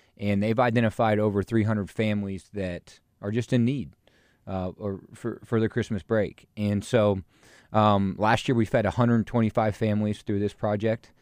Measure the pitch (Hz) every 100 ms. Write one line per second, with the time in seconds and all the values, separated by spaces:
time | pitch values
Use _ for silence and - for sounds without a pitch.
0 | _ - 101 101 107 113 123 117 113 -
1 | 113 104 107 101 95 113 107 107 92 -
2 | 110 104 98 95 - 101 92 87 - -
3 | _ _ 101 110 117 127 117 139 78 -
4 | _ _ _ _ - 95 92 - 104 98
5 | - 113 120 - - 113 110 123 107 104
6 | - 110 98 - _ - 104 101 - 117
7 | 104 95 - _ - - _ 107 107 101
8 | 98 90 107 117 - 117 107 120 104 107
9 | 120 117 104 120 110 117 110 - 110 104
10 | 107 101 - 101 101 - 107 104 110 113
11 | - _